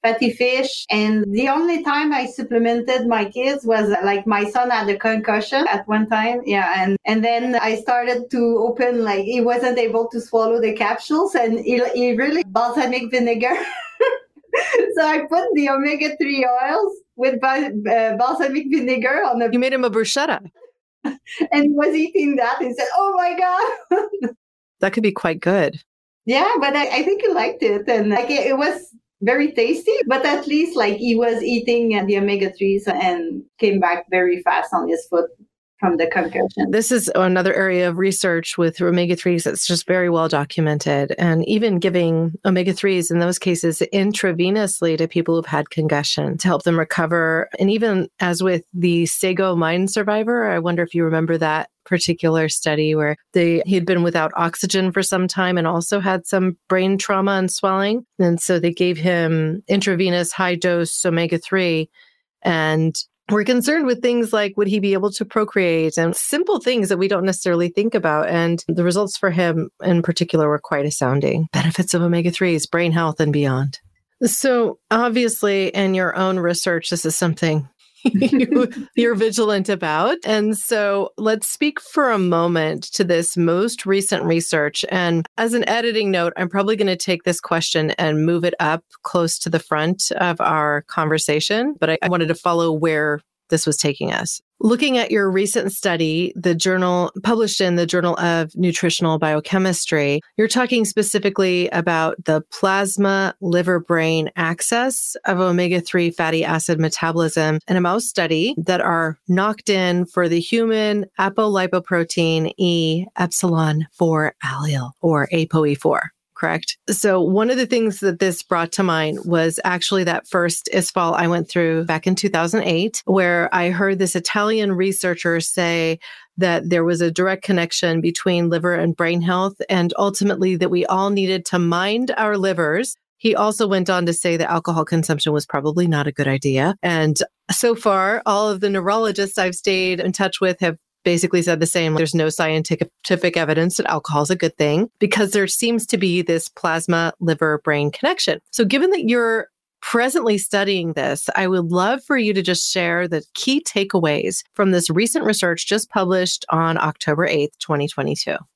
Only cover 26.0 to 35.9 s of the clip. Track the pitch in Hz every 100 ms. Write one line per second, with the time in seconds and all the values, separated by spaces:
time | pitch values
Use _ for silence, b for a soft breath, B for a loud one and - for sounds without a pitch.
26 | _ _ 220 269 381 480 285 285 277 254
27 | 320 403 440 330 233 - 440 403 403 226
28 | 208 208 247 285 240 269 294 - - -
29 | _ _ 202 277 294 - 233 330 - -
30 | - 269 285 294 - 302 330 262 202 202
31 | 240 226 233 220 - 240 240 233 233 208
32 | 196 202 202 202 190 - 196 196 196 180
33 | 185 175 165 - - _ 208 202 175 175
34 | - 185 180 175 175 156 165 180 170 165
35 | - 175 - - - _ _ _ 190